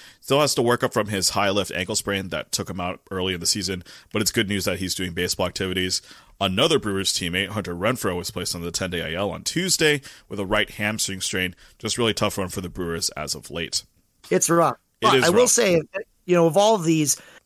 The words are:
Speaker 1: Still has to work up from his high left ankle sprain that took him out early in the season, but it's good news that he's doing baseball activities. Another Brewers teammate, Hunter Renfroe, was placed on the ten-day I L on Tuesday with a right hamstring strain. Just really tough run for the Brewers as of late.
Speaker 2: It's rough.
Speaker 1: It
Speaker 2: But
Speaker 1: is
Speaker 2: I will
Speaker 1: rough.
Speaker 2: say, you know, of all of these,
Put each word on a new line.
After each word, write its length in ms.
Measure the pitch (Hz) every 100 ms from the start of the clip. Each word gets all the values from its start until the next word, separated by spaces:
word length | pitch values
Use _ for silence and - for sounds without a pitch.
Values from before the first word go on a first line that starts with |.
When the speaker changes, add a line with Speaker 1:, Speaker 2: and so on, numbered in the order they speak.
| - -
Speaker 1:
Still 200 | - 139
has 160 | 143 -
to 80 |
work 200 | 120 120
up 100 | 127
from 160 | 117 104
his 220 | 101 90
high 200 | 101 101
left 180 | 101 92
ankle 240 | 85 92 107
sprain 340 | - 98 95
that 220 | 78 -
took 180 | - 98
him 80 | 92
out 220 | 87 - -
early 240 | 95 95 90
in 40 |
the 60 | 85
season, 380 | 107 92 92 - - -
but 100 | 107
it's 100 | 104
good 180 | 117 101
news 160 | 101 98
that 140 | 87
he's 160 | 92 -
doing 180 | 90
baseball 320 | 85 90 - 90
activities. 560 | - 95 92 92 - - - - -
Another 380 | 98 95 156 143
Brewers 340 | 107 98 95
teammate, 360 | - 87 90 95
Hunter 260 | 101 90 87
Renfroe, 420 | 104 123 104 87
was 140 | 90
placed 240 | 90 87 90
on 60 |
the 80 | 85
ten-day 420 | - 92 87 80
I 0 |
L 160 | 82 101
on 140 | 80
Tuesday 580 | - 165 185 - 156 147 - - -
with 120 | 101
a 60 | 95
right 240 | 104 104
hamstring 500 | - 104 107 - 95
strain. 340 | - 95 92 - - _
Just 220 | 110 -
really 160 | 117 101
tough 220 | 104 104
run 80 | 92
for 120 | 98
the 80 | 90
Brewers 400 | 92 85 82 -
as 260 | - 76 76
of 160 | -
late. 320 | - - - - _ _ _ -
Speaker 2:
It's 180 | 180 -
rough. 280 | 170 151 - _ _
Speaker 1:
It 60 | 214
Speaker 2:
But 80 | 139
Speaker 1:
is 80 | 160
Speaker 2:
I 40 |
will 120 | 208
Speaker 1:
rough. 80 | 247
Speaker 2:
say, 320 | - 208 170 - 196 - _ -
you 100 | 175
know, 120 | 165
of 80 | 170
all 180 | 208 214
of 100 | 165
these, 360 | 160 147 - - -